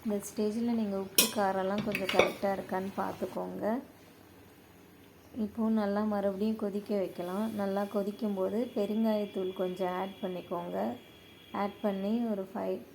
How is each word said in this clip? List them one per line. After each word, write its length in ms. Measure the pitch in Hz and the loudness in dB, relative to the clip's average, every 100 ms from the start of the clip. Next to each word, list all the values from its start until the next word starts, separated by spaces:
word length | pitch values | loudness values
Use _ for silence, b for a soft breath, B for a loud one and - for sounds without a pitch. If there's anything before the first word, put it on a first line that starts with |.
இந்த 120 | 226 202 - | 0 -2 -2
ஸ்டேஜில் 460 | - 214 220 240 233 | -2 0 2 0 2
நீங்க 180 | 208 196 | 2 0
உப்பு 220 | 196 - 226 220 | 0 2 2 4
காரம்லாம் 480 | 196 190 190 208 214 | 2 2 2 0 0
கொஞ்சம் 260 | 196 190 | -2 2
கரெக்டா 360 | 190 196 - 196 196 | 4 4 2 0 0
இருக்கான்னு 340 | 190 185 196 196 | -2 -4 -2 -2
பார்த்துக்கோங்க. 680 | 190 185 185 180 185 185 196 240 - - - - - - - - - - - - - - - 247 | -4 -4 -4 -4 -6 -2 -2 -2 -6 -20 -20 -20 -20 -20 -20 -20 -20 -20 -20 -20 -20 -20 -12 -4
இப்போ 260 | 208 226 220 220 | -2 0 2 4
நல்லா 220 | 202 202 214 | 4 2 2
மறுபடியும் 460 | 202 196 190 220 220 | 2 2 2 0 2
கொதிக்க 280 | 208 202 202 202 | 0 -2 0 0
வைக்கலாம். 440 | 180 - 175 190 220 214 | 0 -2 -4 -2 -2 0
நல்லா 220 | 196 196 202 | 0 0 0
கொதிக்கும்போது 640 | 202 196 202 214 190 185 208 247 233 | 0 -2 -2 -2 0 0 0 0 0
பெருங்காயத்தூள் 840 | 202 214 226 214 202 202 185 190 | 0 4 4 4 0 -2 -2 0
கொஞ்சம் 340 | 185 180 180 180 | -2 0 -2 0
ஆட் 180 | 196 196 | -4 -4
பண்ணிக்கோங்க. 520 | 185 180 175 175 175 185 214 254 - - - - - - | -6 -6 -4 -6 -2 -2 -2 -4 -12 -20 -20 -20 -8 -2
ஆட் 180 | 202 202 | -2 0
பண்ணி 280 | 214 196 196 233 233 | 0 0 0 2 2
ஒரு 100 | 202 190 | -2 -2
ஃபைவ் 240 | 202 190 185 - | -4 -2 -2 -6